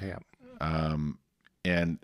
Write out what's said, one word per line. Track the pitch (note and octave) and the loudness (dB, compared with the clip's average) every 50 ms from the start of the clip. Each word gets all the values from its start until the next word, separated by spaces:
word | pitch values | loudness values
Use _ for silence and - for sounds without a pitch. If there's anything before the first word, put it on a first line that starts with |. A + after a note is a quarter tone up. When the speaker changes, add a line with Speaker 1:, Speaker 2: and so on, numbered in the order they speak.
Speaker 1:
Yeah. | G2 F#2+ F2+ F2 - _ - _ - - - - | -8 -8 -8 -10 -12 _ -20 _ -20 -20 -8 -4
Speaker 2:
Um, | D2 D#2 D#2+ D#2+ D#2 D#2 D#2 D2+ D2+ D2 C#2 - _ _ _ _ _ - _ _ - | -2 0 0 2 2 0 0 0 -2 -2 -4 -8 _ _ _ _ _ -20 _ _ 0
and | F#2 F2+ F2 F2 E2+ D#2+ - | 2 4 4 4 2 0 -4